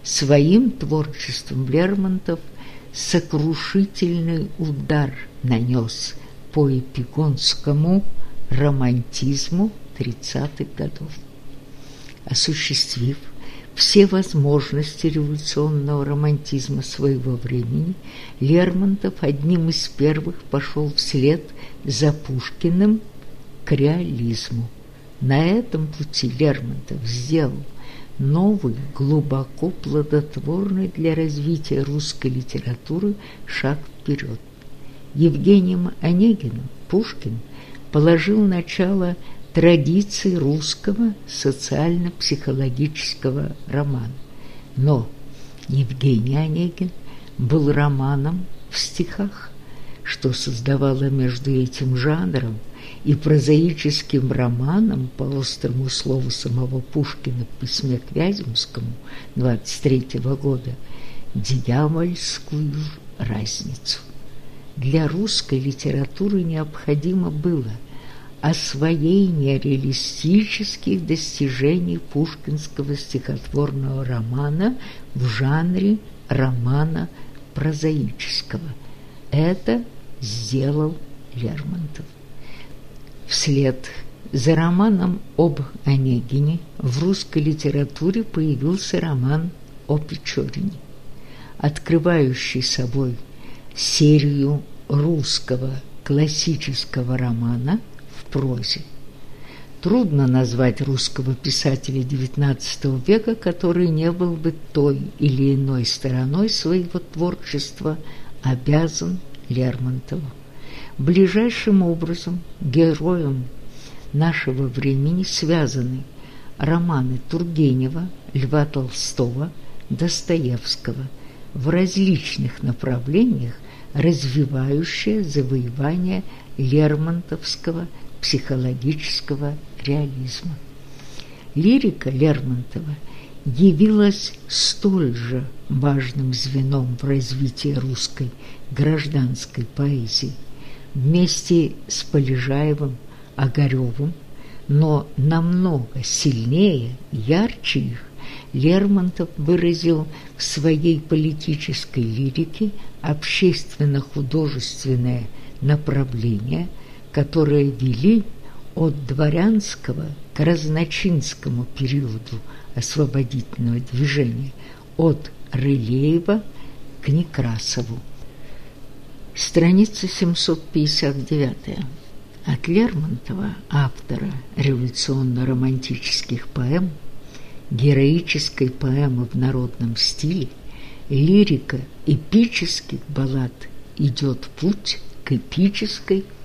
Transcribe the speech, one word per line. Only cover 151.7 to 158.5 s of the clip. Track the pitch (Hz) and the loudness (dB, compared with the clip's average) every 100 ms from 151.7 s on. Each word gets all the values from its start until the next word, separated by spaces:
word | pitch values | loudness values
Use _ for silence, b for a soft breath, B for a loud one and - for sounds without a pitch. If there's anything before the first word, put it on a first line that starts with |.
| 143 - 131 | -6 -4 -2
лирике | 113 110 135 131 160 - 214 - B B | 0 0 0 0 -4 -2 -2 -2 B B
общественно-художественное | 165 151 - - 185 - - - 147 139 135 151 131 156 151 135 - - 135 127 123 123 113 B B B | -4 -2 -2 4 4 4 -4 0 2 2 -2 -4 -2 0 0 -2 -6 -6 0 0 2 0 -4 B B B
направление, | 135 147 151 139 135 120 117 104 120 156 175 B B B B | 2 2 2 0 0 0 0 0 0 -2 -2 B B B B
которое | 151 143 165 147 147 139 | 0 2 4 4 6 4
вели | 117 127 113 170 226 - - B | 2 0 4 6 6 4 -6 B